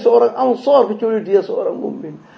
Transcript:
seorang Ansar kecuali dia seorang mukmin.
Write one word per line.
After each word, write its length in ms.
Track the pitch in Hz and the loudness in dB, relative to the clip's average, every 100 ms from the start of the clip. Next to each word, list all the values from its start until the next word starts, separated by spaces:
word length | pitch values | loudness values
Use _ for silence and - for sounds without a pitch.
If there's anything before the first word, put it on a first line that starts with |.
seorang 340 | 240 233 240 226 | 2 4 2 0
Ansar 540 | 262 233 269 285 208 | -2 0 2 4 2
kecuali 340 | 214 226 220 | 0 -2 -2
dia 160 | 170 196 | 0 0
seorang 380 | - 180 185 - | 0 -4 -4 -4
mukmin. 400 | - - 156 147 - | -8 -10 -12 -16 -20